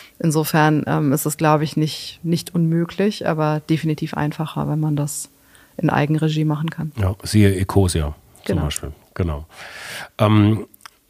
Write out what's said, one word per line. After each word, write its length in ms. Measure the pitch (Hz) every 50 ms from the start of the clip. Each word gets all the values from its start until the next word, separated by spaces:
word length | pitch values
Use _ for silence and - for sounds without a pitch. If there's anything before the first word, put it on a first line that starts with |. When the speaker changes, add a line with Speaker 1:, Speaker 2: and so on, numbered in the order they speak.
| - - _ -
Speaker 1:
insofern, 640 | - 165 143 160 151 - - 156 151 156 151 147 -
ähm, 260 | - 151 156 151 139
ist 140 | 135 156 -
es, 100 | 151 -
glaub 240 | - 160 151 151 147
ich, 140 | 156 147 -
nicht, 440 | 151 156 147 - - - - - - -
nicht 300 | 165 170 165 - - -
unmöglich, 720 | 175 165 160 165 170 170 - - - 196 214 208 - - -
aber 320 | 160 156 156 151 151 151 - -
definitiv 440 | 160 147 160 156 151 - 160 156 -
einfacher, 540 | - 151 151 - - 156 - - 147 143 143
wenn 120 | 151 156
man 160 | 151 156 147
das 320 | 147 147 147 - - - - _ _ _ _ - - - _ _
in 140 | - 170 -
Eigenregie 540 | - 135 147 143 156 151 160 156 151 156 156
machen 260 | 156 151 147 160 160
kann. 220 | - 165 156 151 -
Speaker 2:
Ja, 180 | 110 98 92 87 -
siehe 320 | - - 104 107 104 98 98
Ecosia 580 | - 98 - - 98 95 87 - 85 73 71 - - _ _ _ - -
zum 100 | - 92
Speaker 1:
Genau. 100 | 85 76
Speaker 2:
Beispiel. 280 | 76 - - - 71 73 - _ _ _
Genau. 320 | - 92 85 73 73 78 - - - - - - - - - - - - - _ -
Ähm, 480 | 113 104 107 104 101 104 110 113 - - _ _ _ - - _ _ _